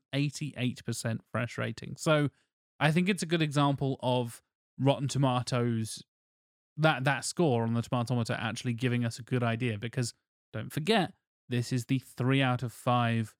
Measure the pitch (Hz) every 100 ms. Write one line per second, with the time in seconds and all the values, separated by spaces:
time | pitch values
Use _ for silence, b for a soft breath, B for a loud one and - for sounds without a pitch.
0 | _ 139 147 - 147 - 123 - - 113
1 | 117 110 - - 120 - 117 - 117 131
2 | 165 151 143 - _ _ _ - 151 165
3 | 180 185 165 170 151 143 143 135 135 131
4 | 127 127 117 - _ _ _ - 135 131
5 | 139 131 135 123 117 127 120 113 110 -
6 | - _ _ _ _ _ _ 151 156 127
7 | 135 127 - - 165 117 113 117 - 123
8 | 117 123 113 - 110 - 123 117 127 120
9 | 117 - 113 127 120 113 123 104 113 135
10 | 117 - _ _ _ 110 120 147 156 220
11 | 160 - _ _ - 123 117 131 - 131
12 | - - 127 135 131 120 123 - 127 123
13 | 117 113 110